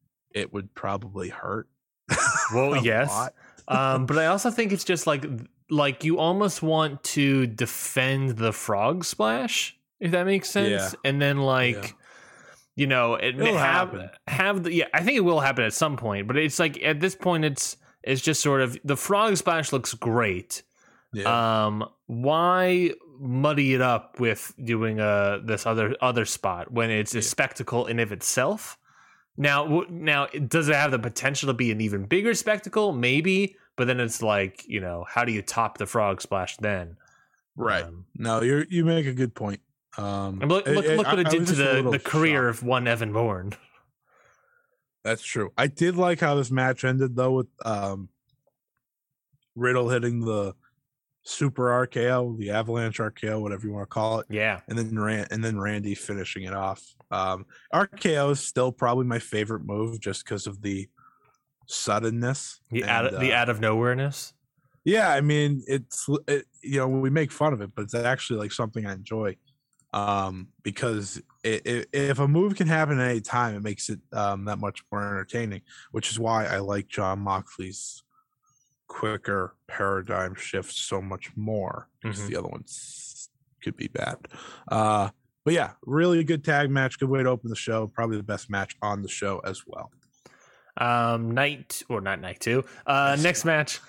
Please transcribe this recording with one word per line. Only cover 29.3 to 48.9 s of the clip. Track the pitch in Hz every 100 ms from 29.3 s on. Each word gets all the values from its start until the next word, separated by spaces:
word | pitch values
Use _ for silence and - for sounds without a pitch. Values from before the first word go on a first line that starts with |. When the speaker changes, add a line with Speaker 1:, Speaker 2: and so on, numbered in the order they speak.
| -
Speaker 2:
Now, | 143 143
w-, | 151 160 175
now, | 170 156 143 139
does | 147 135 165 151
it | 147
have | 147
the | 127
potential | 117 - 135 139 139
to |
be | 120 123
an | 107
even | 107 101 98
bigger | 175 220
spectacle? | 226 220 208 202 220 208
Maybe, | 135 123 139 175 190 196 - _ -
but | 123
then | 123
it's | 117 -
like, | 110 104 95 - -
you | 107
know, | 92 85 87
how | -
do | 120
you | 110
top | 98 - 110 -
the | 101
frog | 117 101 92
splash | - 98 90 -
then? | 107 98 85 90 _ _ _ _ _ -
Speaker 1:
Right. | 113 95 85
Speaker 2:
Um, | 85 92 -
Speaker 1:
No, | 113 113
you're, | 117 143 156
you | 175
make | 165 165 139
a |
good | 127 127
point. | - 107 101 _ _ _ -
Um, | 101 98 98 95
Speaker 2:
and | 139
look, | 185 196
Speaker 1:
it, | 151
Speaker 2:
look, | 151
Speaker 1:
it, | 156
Speaker 2:
look | 131
what | 180
Speaker 1:
I, |
Speaker 2:
it | 165
Speaker 1:
I |
Speaker 2:
did | 165
Speaker 1:
was | 175
Speaker 2:
to | 151
Speaker 1:
just |
a | 139
Speaker 2:
the, | 131
Speaker 1:
little | 127
Speaker 2:
the | 139
career | - 156 160 143 123
Speaker 1:
shocked. | 113
Speaker 2:
of | 120
one | 127 120
Evan | 117 110
Bourne. | 104 117 92 95 - - _ _ _ _ _ _ _ _ _ _ _ _ _
Speaker 1:
That's | 113 113
true. | - 120 101 -
I | 139
did | - 170 175
like | 180 170
how | 156 143
this | 123
match | 131 127 127
ended, | 131 131 131 120
though, | 127
with, | 131 123 - 113
um, | 101 98 98 95 _ _ _ _ _ _ _ _